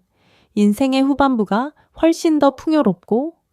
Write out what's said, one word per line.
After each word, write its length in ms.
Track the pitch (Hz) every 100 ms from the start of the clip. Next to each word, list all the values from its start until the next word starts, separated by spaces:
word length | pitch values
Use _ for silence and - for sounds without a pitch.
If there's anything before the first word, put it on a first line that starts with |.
| _ _ _ _ _ -
인생의 480 | 208 208 269 262
후반부가 680 | 269 277 277 247 202 202 277 - _ -
훨씬 380 | 320 330 339 302
더 160 | 277 277
풍요롭고 800 | - 311 226 175 - 220 311 - _